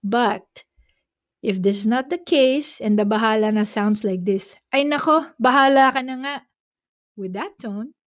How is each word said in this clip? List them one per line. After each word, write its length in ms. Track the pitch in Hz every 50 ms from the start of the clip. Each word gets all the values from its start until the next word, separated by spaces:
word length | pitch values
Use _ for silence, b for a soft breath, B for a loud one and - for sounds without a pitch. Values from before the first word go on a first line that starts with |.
| -
But 600 | 202 202 240 240 214 202 190 - _ _ - - _ _ _ _ _ _ _ _ _ _ _ _ _ _ _
if 200 | - - 196 190
this 160 | 180 196 202
is 100 | 202 202
not 220 | 214 233 254 262 277
the 80 | 349
case 640 | 349 349 - 359 294 262 262 262 285 294 - - -
and 160 | - 220 208
the 80 | 208 208
bahala 480 | 202 220 214 226 220 220 220 214 214 214
na 100 | 214 208
sounds 400 | 208 - 220 202 208 214 208 -
like 220 | 208 190 185 175
this, 300 | 190 196 190 - - - _ _ _ -
Ay 100 | 277 277
nako, 460 | 294 294 285 - 311 302 320 320 - _ _
bahala 520 | 226 247 247 277 269 269 277 277 269 269 -
ka 80 | 269
na 140 | 254 254 262
nga. 180 | 254 262 277 285 269 _ _ _ _ _ _ _ _ _ _ _ _ _ _ _
With 160 | - 196 185 185
that 240 | 190 262 403 403 _
tone 340 | - 226 202 202 220 285 320 _ _